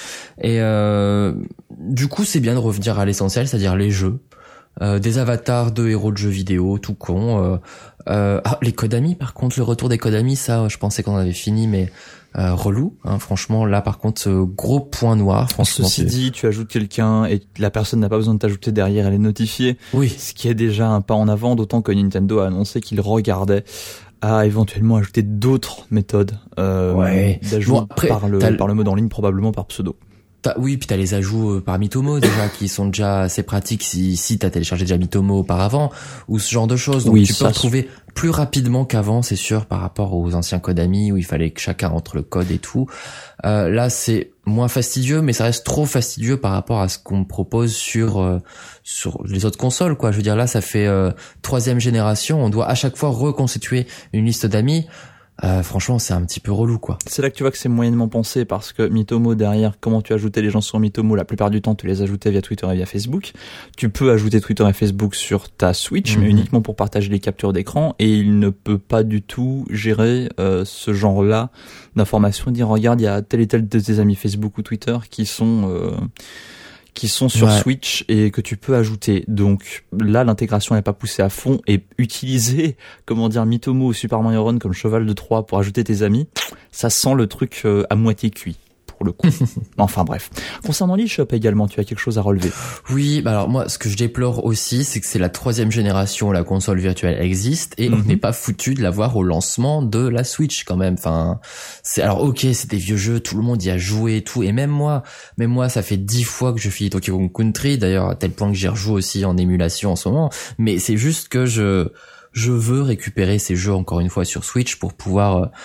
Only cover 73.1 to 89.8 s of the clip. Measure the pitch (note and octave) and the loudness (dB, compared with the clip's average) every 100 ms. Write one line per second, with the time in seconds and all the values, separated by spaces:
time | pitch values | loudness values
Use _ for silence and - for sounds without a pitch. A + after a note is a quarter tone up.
73.1 | G2+ G#2 A#2 A2 A#2 A2 A2+ G#2 G#2+ G#2 | 0 -2 0 2 2 2 0 2 2 2
74.1 | G2 G#2+ G#2 G#2+ G#2 G#2 G#2+ - A#2+ A2 | 2 -2 -4 -4 -6 -8 -6 -4 -4 -6
75.1 | - G#2+ - A2+ A2+ F#2+ F2+ F2 F2 G2 | -6 -6 0 0 2 0 -2 -4 -4 -6
76.1 | - - - - - - - _ - A2 | -10 -20 -20 -20 -20 -20 -20 _ -8 -4
77.1 | - B2+ A2+ A2 G#2 B2+ C3 - - - | 0 0 4 6 6 4 0 -2 -6 0
78.1 | G#2+ G#2+ A2 - G#2 - B2+ A2 G#2+ - | 2 2 0 -4 -6 0 2 2 -2 0
79.1 | G2 - G#2 G2+ G2+ - - - F#2+ G#2 | 0 0 2 2 2 -2 -16 -8 -2 2
80.1 | A2+ B2 G#2 A2+ G#2+ - A2 G2+ F#2+ G#2+ | 4 4 2 0 0 2 0 0 -4 -6
81.1 | - G2 - B2+ C3 - G2+ - - A#2+ | 0 0 0 -2 0 2 0 0 -4 -4
82.1 | - C3 B2+ A2+ C3+ D#3+ B2+ - - - | -4 -2 0 0 2 0 -2 -12 -20 -4
83.1 | A#2 A2+ A#2 A2+ A#2 - C3 C3 A2 A2 | 0 0 2 2 0 0 2 2 0 -2
84.1 | A2+ A2+ A2+ A2 A#2+ G2+ F2 A2+ A2 A2 | 0 2 2 2 0 -2 -2 0 0 0
85.1 | G2+ - A2+ G#2+ G2 G2 G2+ A2 G2+ G#2 | -2 0 0 0 0 0 0 0 0 2
86.1 | A2+ D#3 - - - - - A#2 - C3+ | 2 0 -6 -10 -12 -18 -4 -2 0 2
87.1 | C3+ G#2+ - C3 - A2 G2+ G2+ G#2 A2+ | 2 0 -2 -6 -2 0 2 2 2 2
88.1 | G#2 A2+ - F#2 D#2+ _ _ - - - | 2 -2 -4 -10 -12 _ _ -20 -6 -4
89.1 | - F3 - B2 - A2 - | 2 2 4 0 -2 -8 0